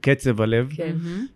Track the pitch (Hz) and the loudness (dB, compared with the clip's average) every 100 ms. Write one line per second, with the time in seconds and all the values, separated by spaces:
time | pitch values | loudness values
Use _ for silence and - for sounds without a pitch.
0 | 139 139 131 110 110 113 131 151 160 165 | 2 2 2 2 2 2 0 -4 -6 -6
1 | 170 185 269 | -6 -8 -10